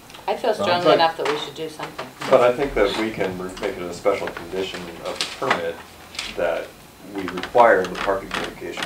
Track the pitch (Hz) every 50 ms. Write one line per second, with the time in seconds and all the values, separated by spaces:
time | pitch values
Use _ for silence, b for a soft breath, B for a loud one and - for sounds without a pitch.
0 | - - - - - - 214 - - 233 - - 202 185 175 175 175 156 - -
1 | 165 160 - - 143 139 151 151 151 147 139 160 160 156 - - 151 156 - -
2 | - - - - - - 135 123 120 123 120 - 139 139 - 120 101 98 98 110
3 | 110 110 104 101 98 95 92 90 92 95 - - 110 98 92 90 87 87 85 -
4 | - 101 98 98 - 82 - - 87 85 90 95 95 92 90 90 87 87 85 85
5 | 85 90 87 - - - - - 135 131 - 90 85 82 85 - - - - -
6 | - - - - - - - 92 87 85 82 - - - - - - - - -
7 | - - 104 98 92 90 90 90 90 - - 120 117 113 104 92 92 90 90 90
8 | - 98 95 95 - - - - - - - - - 85 - - -